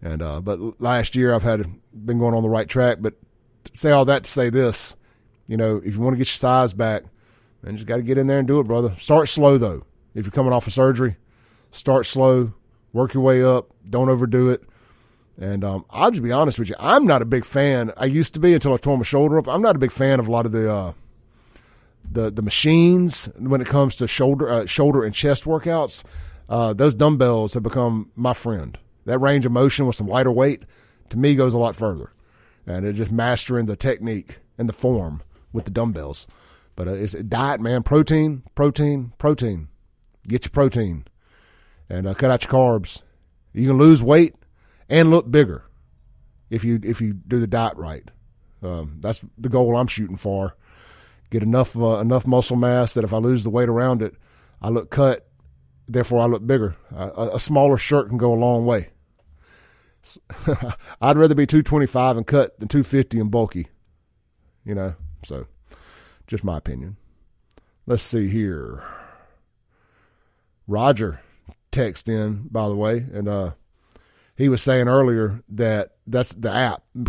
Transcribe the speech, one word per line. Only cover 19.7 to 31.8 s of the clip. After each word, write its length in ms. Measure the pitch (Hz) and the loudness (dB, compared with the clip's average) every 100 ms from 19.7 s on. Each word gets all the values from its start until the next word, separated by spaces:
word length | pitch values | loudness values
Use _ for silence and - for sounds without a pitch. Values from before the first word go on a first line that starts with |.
| 160 | 2
a 20 | |
big 140 | 131 | 0
fan 280 | - 135 131 | 0 2 2
of 80 | 110 | 0
a 20 | |
lot 160 | 117 117 | -2 -2
of 60 | |
the, 200 | 110 110 | -2 -2
uh, 200 | 104 90 78 - _ _ _ _ _ _ _ _ _ - | -2 -6 -10 -20 _ _ _ _ _ _ _ _ _ -8
the, 200 | 117 110 | -4 -4
the 120 | 104 | -4
machines 840 | 104 - 151 165 170 180 175 - - - | -4 0 4 6 6 4 2 -2 -10 -10
when 240 | 127 135 | -2 -2
it 60 | 123 | 0
comes 300 | 143 135 - | 2 0 0
to 100 | 120 | -4
shoulder, 420 | - 135 139 143 | 0 0 2 0
uh, 180 | 117 95 | -2 -2
shoulder 380 | - 147 135 | 0 2 2
and 100 | 107 | 0
chest 300 | 101 147 135 | -2 0 0
workouts. 600 | 156 160 170 165 143 - - - - - - | 0 -4 -2 -2 -4 -8 -16 -16 -16 -18 -6
Uh, 240 | 117 117 | -2 -2
those 220 | 104 147 | 2 2
dumbbells 600 | 110 151 143 123 117 107 | 4 2 4 2 2 -2
have 100 | 123 | -4
become 460 | 107 131 120 113 104 | -4 -2 0 -2 -6
my 180 | - 123 | -4 -4
friend. 460 | 120 117 104 69 - _ _ | -2 -4 -6 -8 -14 _ _
That 140 | - 127 | -4 0
range 260 | 139 143 | 2 2
of 80 | 123 | 2
motion 340 | 120 135 - 131 | 2 2 2 -2
with 100 | - | -2
some 100 | 101 | -2
lighter 240 | 120 131 | 0 2
weight, 320 | 120 135 135 - _ _ _ - | 2 2 0 -10 _ _ _ -10
to 80 | 113 | 0
me, 160 | 143 | 2
goes 180 | 139 127 | 4 4
a 60 | 117 | 2
lot 180 | 117 | 0
further. 360 | - | -2